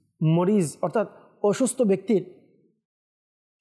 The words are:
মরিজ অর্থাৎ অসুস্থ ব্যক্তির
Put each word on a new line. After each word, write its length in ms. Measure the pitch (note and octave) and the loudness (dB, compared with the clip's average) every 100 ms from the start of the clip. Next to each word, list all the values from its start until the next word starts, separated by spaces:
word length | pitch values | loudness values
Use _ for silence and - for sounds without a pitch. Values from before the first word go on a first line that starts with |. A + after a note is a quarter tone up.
| _ _ | _ _
মরিজ 460 | D#3 E3 F3+ G#3+ D#3 - | 0 2 2 2 0 -4
অর্থাৎ 260 | E3 A3+ G3+ - - _ | -4 -2 -4 -10 -20 _
অসুস্থ 360 | G#3 G3 C4 - | -2 0 -2 0
ব্যক্তির 400 | A3+ F#3+ - G3+ - - _ _ _ _ _ _ _ _ _ _ _ _ | 0 0 0 -2 -2 -16 _ _ _ _ _ _ _ _ _ _ _ _